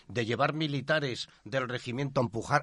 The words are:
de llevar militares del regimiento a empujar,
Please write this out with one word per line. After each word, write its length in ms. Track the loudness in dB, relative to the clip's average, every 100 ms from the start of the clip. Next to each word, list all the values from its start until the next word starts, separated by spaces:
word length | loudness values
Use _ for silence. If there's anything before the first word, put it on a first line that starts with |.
| -6
de 180 | -2
llevar 280 | 0 2 2
militares 760 | 2 -2 -2 0 0 0 -4 -8 -14
del 260 | -4 -2 -2
regimiento 520 | -4 -4 -4 0 2
a 20 |
empujar, 400 | 2 0 2 2